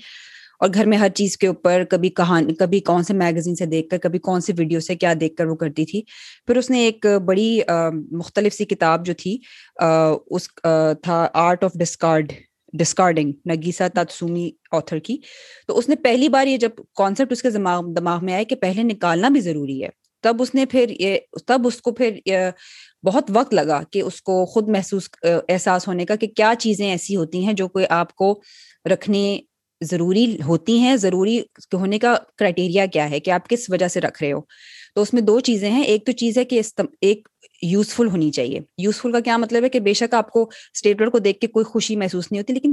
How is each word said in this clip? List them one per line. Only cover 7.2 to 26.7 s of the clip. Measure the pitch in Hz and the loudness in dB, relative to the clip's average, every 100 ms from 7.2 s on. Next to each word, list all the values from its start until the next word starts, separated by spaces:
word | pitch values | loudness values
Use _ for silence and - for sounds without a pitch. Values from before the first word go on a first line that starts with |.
بڑی، | 180 190 220 226 - | 2 0 2 0 0
آ، | 170 165 | 0 0
مختلف | 156 - 170 170 202 208 | -4 -8 -10 -6 -2 0
سی | - | -2
کتاب | 208 190 165 165 175 | -4 0 2 2 -2
جو | |
تھی، | 170 185 254 - - - - | -6 -6 -8 -10 -20 -14 -2
آ، | 165 160 156 151 - | 2 4 2 0 -4
اس، | 175 - - | -8 -8 -4
آ، | 165 160 156 | 0 2 2
تھا | 147 180 170 165 165 | 0 -2 0 0 2
Art | 170 180 | 2 2
of | 190 170 | 0 -2
Discard، | 170 - 165 160 147 - _ _ _ 156 | -6 -2 0 2 0 -8 _ _ _ -4
Discarding، | 160 - 180 160 147 139 170 | -2 2 2 2 -2 -4 -6
نگیسا | 165 170 170 180 | -4 -4 -2 -2
تاتسومی | 180 170 - 170 175 175 - _ | -2 -4 -6 -6 -4 -6 -10 _
آتھر | 165 156 160 | -6 -4 -8
کی۔ | 160 277 - - - - - | -6 -10 -12 -20 -20 -14 -4
تو | - | -2
اس | 240 | 0
نے | 302 | 2
پہلی | 247 247 285 | 2 2 2
بار | 269 269 | 2 2
یہ | 262 | 0
جب | 226 - - | -2 -4 -8
کانسیپٹ | - 196 196 262 | -2 0 0 -2
اس | 240 | -2
کے | 254 | -2
دماغ، | 208 185 175 175 | 0 0 -2 -2
دماغ | 165 170 175 | -4 -2 -2
میں | 185 | -2
آیا | 185 | -4
کہ | 220 262 | -2 -2
پہلے | 185 196 | -2 0
نکالنا | 233 208 175 165 240 | -2 0 0 2 2
بھی | 277 | 2
ضروری | 180 151 139 135 | 0 -4 -4 -6
ہے، | 104 - _ _ | -8 -12 _ _
تب | 226 233 | 0 0
اس | 254 | 0
نے | 262 262 | 0 0
پھر | 254 240 - | 2 0 0
یہ، | 190 196 - - - | -2 -2 -6 -8 0
تب | 254 | 2
اس | 240 240 | 0 -2
کو | 247 | -4
پھر | 233 233 190 - | -2 -2 -2 -2
یہ | 190 185 180 - - - _ | 0 0 -6 -16 -20 -20 _
بہت | 190 240 - | 0 0 2
وقت | 214 277 | 0 2
لگا | 190 147 147 156 | 2 2 -2 -2
کہ | 202 | -4
اس | 185 - | -6 -6
کو | - 185 180 | -2 0 0
خود | 226 214 | 0 0
محسوس، | 196 185 196 - - | 0 -2 -6 -6 -4
آ، | 170 165 - | 0 0 0
احساس | 180 202 185 196 | 0 0 0 -2
ہونے | 180 | -4
کا | 175 214 | -2 -2
کہ | 214 | -2
کیا | - 214 233 | 2 2 2
چیزیں | 226 | 0